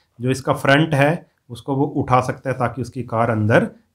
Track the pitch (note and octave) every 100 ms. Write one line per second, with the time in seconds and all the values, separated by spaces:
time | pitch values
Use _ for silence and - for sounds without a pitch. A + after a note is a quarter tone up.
0 | _ _ B2 C3 D3+ C#3 C3+ C#3 D#3+ C#3
1 | C#3+ E3+ - _ _ A#2 - C3+ C#3+ D3
2 | - B2+ B2+ B2+ C3+ B2+ A#2+ C3 A#2+ C3
3 | A#2+ A2+ A#2 A2 G#2 C#3 A3 - _